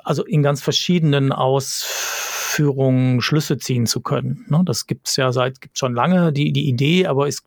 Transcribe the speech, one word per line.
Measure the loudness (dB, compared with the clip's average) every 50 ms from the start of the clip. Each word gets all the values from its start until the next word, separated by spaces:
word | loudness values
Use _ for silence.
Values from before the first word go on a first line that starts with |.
| -4
also | -4 -2 -2 -2
in | 0 2 2
ganz | 4 2 2 0
verschiedenen | -2 -2 -2 -2 0 2 2 2 4 4 2 2 2 0
Ausführungen | 0 0 0 2 2 0 -2 -2 -6 -8 -6 -6 -6 -6 -6 -6 -6 -6 -8 -8 -8 -8 -6 -6 -2 0 0 0 0 0 2 2 2 2 2 2 2 0
Schlüsse | 0 0 0 0 0 0 -4 -4
ziehen | -2 -4 -2 0 0
zu | 0 -2 -4
können. | -4 -2 -2 -2 -2 -4 -6 -8 -4 -2
Ne, | 0 2 2
das | 2 0 -4 -4
gibt's | -6 -8 -8 -6 -6 -2
ja | 0 0 0
seit, | 2 0 0 -2 -2 -8
gibt's | -18 -14 -8 -4
schon | -4 -2 0
lange, | 0 2 2 4 4 2 2 2
die, | 2 0 0
die | 0 0 0 0
Idee, | 0 2 2 2 2 2 2 2
aber | 2 0 0 0
es | -2 -6 _